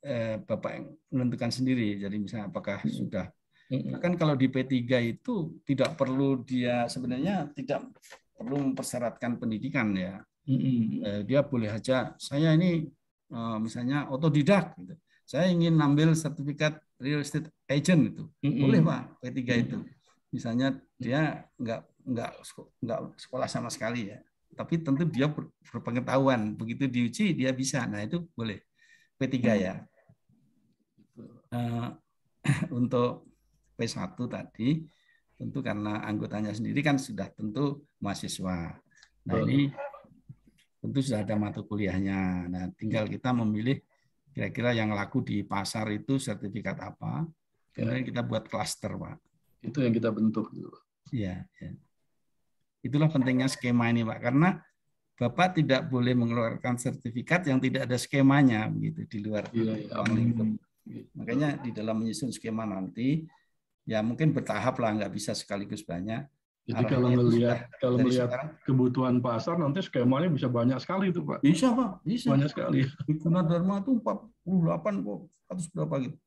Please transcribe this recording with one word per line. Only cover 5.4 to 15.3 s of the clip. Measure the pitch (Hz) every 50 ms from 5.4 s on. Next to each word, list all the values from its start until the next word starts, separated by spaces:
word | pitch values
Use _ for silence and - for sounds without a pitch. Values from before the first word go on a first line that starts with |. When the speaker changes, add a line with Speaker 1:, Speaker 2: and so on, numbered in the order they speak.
| 156 156 - - _
Speaker 1:
tidak | - 139 131 160 147 160 -
perlu | 135 127 131 131 139 139 139 127 120
dia, | - 127 123 123 120 123 120 120
sebenarnya | - - 127 123 120 127 127 147 180 208 185 147 -
tidak | - - 127 120 143 123 - - - - _ - - - _ _ _
perlu | _ 110 117 139 143 143 135
mempersyaratkan | - 135 123 - - 123 120 117 - - - 120 120 -
pendidikan | - 113 110 104 - 135 - 139 117 107 101 95
ya. | 90 92 98 95 - _ _ _ _
Speaker 2:
Hmm. | - 135 127 - 131 127 117 113 107 - -
Speaker 1:
Eh, | - 104 101 104 104
dia | 107 131 143
boleh | 135 - 131 117 113 104 107
aja, | 113 - - 131 131 113 - - -
"Saya | - - 139 143 156 165 156
ini, | 156 180 180 170 160 151 - - _ _ _ _ _ _ _ -
eh, | 117 113 117 113 107
misalnya | 110 113 - 123 120 123 139 147 135 - 135
otodidak, | 131 160 160 143 151 143 151 202 196 - - - -
gitu. | - - - - _ _ _ _ _
Saya | -